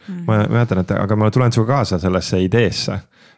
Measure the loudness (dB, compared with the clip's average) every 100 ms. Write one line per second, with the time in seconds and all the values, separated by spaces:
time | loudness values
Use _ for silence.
0 | -14 -8 -2 0 2 0 0 0 -2 -2
1 | -2 0 2 2 2 2 0 0 0 0
2 | 0 0 0 0 2 2 2 0 -6 -8
3 | -10 _ _